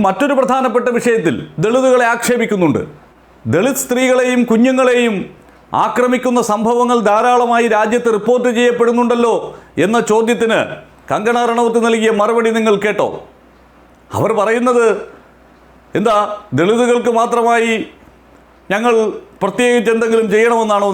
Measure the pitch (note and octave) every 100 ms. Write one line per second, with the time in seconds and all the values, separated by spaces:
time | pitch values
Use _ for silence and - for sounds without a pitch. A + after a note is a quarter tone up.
0 | G3 F#3+ C#4+ C4+ B3+ C4 B3+ A3+ B3 A#3+
1 | B3 A3+ E3 G#2+ - - G3+ B3+ C4 B3+
2 | A#3 A#3 A#3 A#3+ A3+ G#3 E3 A2 D#2 -
3 | - _ - - A2+ D3 B3 C4 - B3
4 | B3+ B3+ B3+ B3 A#3 A3+ B3+ C4 C4 B3
5 | A#3+ G3 - - - - - - - -
6 | B3 B3 B3 A#3+ G#3+ G#3 A3+ A#3+ A#3+ A#3+
7 | G#3 G#3+ A#3+ B3 A#3+ A#3 A#3+ G#3 G#3+ A#3+
8 | A#3 G#3+ A3 B3 A#3 A3+ A#3+ A#3+ A#3 A#3+
9 | A#3+ A#3+ A#3 F#3 - - - - F3+ A#3
10 | A3+ G#3+ A3+ A3+ A3+ F#3+ F#2 - - -
11 | - C#3+ G#3+ A#3+ A#3+ A#3 A#3 A3+ A3+ A3+
12 | A3 G#3 G#3 A#3 A3+ A3+ A3 G3+ G#3 G3+
13 | A#2+ - - - - _ - - - _
14 | - - G3+ A3 G3+ A#3 B3 A#3+ A3+ G#3
15 | - - - _ - - - - - -
16 | G#3+ G#3 G#3 - - C3 F#3+ A3+ A#3+ A#3+
17 | A#3+ A3+ A#3 A#3 A#3 A#3 A#3 A3 - -
18 | - - - - - - - G3 A#3+ A3+
19 | G#3+ - - - G3 G3 B3 A#3+ A3 A3+
20 | A3+ A3+ A3 G#3+ A#3 A#3 G#3+ G3+ G3+